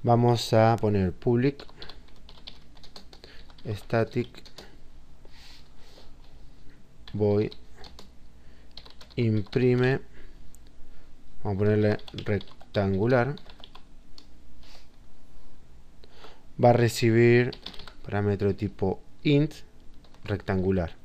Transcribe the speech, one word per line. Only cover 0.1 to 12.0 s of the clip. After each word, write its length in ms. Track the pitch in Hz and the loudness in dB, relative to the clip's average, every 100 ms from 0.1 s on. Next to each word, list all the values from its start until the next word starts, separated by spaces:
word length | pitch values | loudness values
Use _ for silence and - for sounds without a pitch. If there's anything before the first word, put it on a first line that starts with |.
| 120 120 117 - | 6 8 6 6
a 240 | 113 113 117 | 8 8 6
poner 320 | 107 104 92 | 4 4 2
public 520 | - - 120 131 143 - - - - - - - - - - - - - - - - - - - - - | 2 2 4 4 0 -12 -10 -10 -12 -12 -14 -14 -14 -14 -12 -14 -12 -12 -10 -14 -16 -14 -14 -14 -12 -8
static 600 | 104 - 117 113 - 117 - - - - - - - - - - - - - - - - - - - - - - - - - - - - | -8 0 2 2 0 -4 -8 -14 -14 -14 -14 -14 -14 -14 -14 -14 -14 -12 -14 -12 -10 -12 -10 -12 -12 -14 -12 -12 -10 -10 -10 -16 -14 -10
void 380 | 101 104 104 110 - - - - - - - - - - - - - - - - - | 0 2 4 2 -4 -12 -12 -10 -12 -14 -12 -14 -12 -14 -12 -12 -12 -12 -12 -10 0
imprime, 840 | 117 107 101 131 123 123 127 135 - - - - - - - - - - - - - - | 2 2 2 4 4 6 4 2 -2 -8 -8 -6 -8 -8 -12 -8 -4 -4 -6 -8 -2 0
vamos 120 | 104 95 | 2 4
a 40 | |
ponerle 380 | 104 107 107 104 | 6 6 6 2